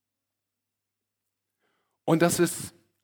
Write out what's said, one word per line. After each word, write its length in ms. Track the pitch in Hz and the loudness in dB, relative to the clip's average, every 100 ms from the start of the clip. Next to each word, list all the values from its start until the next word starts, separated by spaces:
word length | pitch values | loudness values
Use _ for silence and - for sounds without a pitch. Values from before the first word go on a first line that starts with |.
| _ _ _ _ _ _ _ _ _ _ _ _ _ _ _ _ _ _ _ _ | _ _ _ _ _ _ _ _ _ _ _ _ _ _ _ _ _ _ _ _
Und 180 | - 165 | -2 2
das 200 | 170 165 | 2 2
ist 320 | 175 - - - _ _ | -2 -2 -14 -18 _ _